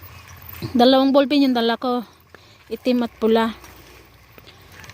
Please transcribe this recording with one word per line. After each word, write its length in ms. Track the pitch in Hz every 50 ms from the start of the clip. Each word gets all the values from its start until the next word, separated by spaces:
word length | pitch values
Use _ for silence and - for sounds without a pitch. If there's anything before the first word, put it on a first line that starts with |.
| - - - - - - - - - - - - - - -
Dalawang 400 | 247 240 254 269 262 269 269 254
ballpen 320 | 285 277 247 294 285 277 262
yung 80 | 254
dala 240 | 240 226 233 233 -
ko. 240 | - 254 247 247 208 - - _ _ _ - - - - - _ _ _
Itim 320 | 220 226 - 254 247 247
at 160 | 233 226 -
pula. 400 | - 226 220 220 226 226 233 220 - - - - - - - - - - _ _ _ _ _ _ - - - - - - - - - - -